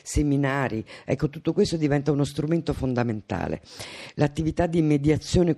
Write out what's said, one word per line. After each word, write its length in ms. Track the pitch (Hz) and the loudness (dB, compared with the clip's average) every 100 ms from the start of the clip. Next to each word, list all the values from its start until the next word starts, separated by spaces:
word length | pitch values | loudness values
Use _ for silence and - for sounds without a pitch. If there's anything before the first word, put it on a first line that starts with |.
seminari, 840 | - - 147 139 139 139 123 110 - - | -4 0 2 2 2 0 -2 -4 -8 -10
ecco, 240 | - 127 151 | -4 -2 -2
tutto 240 | 160 165 | -4 -2
questo 240 | 165 202 165 | 0 0 0
diventa 340 | 151 143 143 | 0 0 0
uno 140 | 143 | 0
strumento 480 | 139 - 151 170 - | 0 -2 -2 0 -2
fondamentale. 880 | 143 131 123 120 110 - 95 80 78 - - - - - | -2 -2 0 0 -2 -4 -4 -4 -6 -10 -18 -16 -16 -8
L'attività 520 | - 143 - 156 - 170 | 0 0 0 -2 0 0
di 140 | 170 | 2
mediazione 760 | 156 147 147 147 - 180 170 | 2 4 2 0 2 2 4